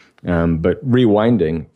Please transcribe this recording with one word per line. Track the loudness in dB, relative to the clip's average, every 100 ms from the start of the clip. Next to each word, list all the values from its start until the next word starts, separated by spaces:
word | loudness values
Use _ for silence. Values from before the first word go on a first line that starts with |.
| _ _ -4
Um, | 0 0 0
but | -2 -2 0
rewinding, | 2 2 2 2 0 0 -4 -10